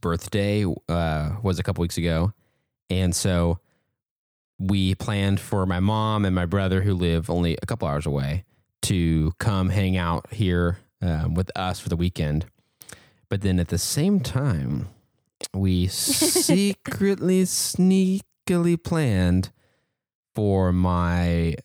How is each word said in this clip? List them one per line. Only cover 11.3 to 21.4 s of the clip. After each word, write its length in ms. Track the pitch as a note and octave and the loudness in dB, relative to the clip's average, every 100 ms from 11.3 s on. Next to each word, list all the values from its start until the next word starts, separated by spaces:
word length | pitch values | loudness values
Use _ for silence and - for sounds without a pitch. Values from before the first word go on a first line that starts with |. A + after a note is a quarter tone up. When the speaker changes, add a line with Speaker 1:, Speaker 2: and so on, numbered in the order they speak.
Speaker 1:
with 160 | E2 F#2 | -2 -4
us 240 | - F#2 F2 | -4 -6 -6
for 120 | - | -4
the 60 | E2+ | -2
weekend. 500 | F2 - D2+ D2+ - _ _ _ - - - _ - | -2 -2 -2 -2 -4 _ _ _ -20 -20 -20 _ -8
But 140 | G2 | -4
then 180 | G2 F2+ | 0 0
at 80 | E2+ | 0
the 80 | E2+ | -2
same 440 | - D3 F3+ G3+ | -2 -2 0 0
time, 680 | B2+ C3 C#3+ D#2+ B1+ D2 - - _ _ _ - - | 0 -2 0 0 -2 -4 -8 -14 _ _ _ -18 -8
we 360 | F#2+ F#2+ F2+ F2+ | -2 2 2 0
Speaker 2:
<laughs> 0 | |
Speaker 1:
secretly, 1500 | - - C4 D#4+ F#4 D4+ G3 G3+ - - - G3 G3 F3 F#3 | -2 -2 0 2 2 2 2 2 -2 -6 -2 0 0 2 2
sneakily 1400 | F#3 - - - F#3 F#3+ F#3 F#3+ - _ - F3 E3+ E3+ | 2 -2 -2 2 4 4 2 0 -6 _ -2 0 2 0
planned 680 | - E3 C#3 F#2 F2+ F2+ F#2 - _ _ _ _ _ _ _ | 0 0 2 2 4 2 0 -6 _ _ _ _ _ _ _
for 380 | - G#2 F#2+ F2+ | -2 2 2 2
my 840 | F2+ F2+ F2 F2 F2 F2 E2+ | 2 2 2 2 2 2 2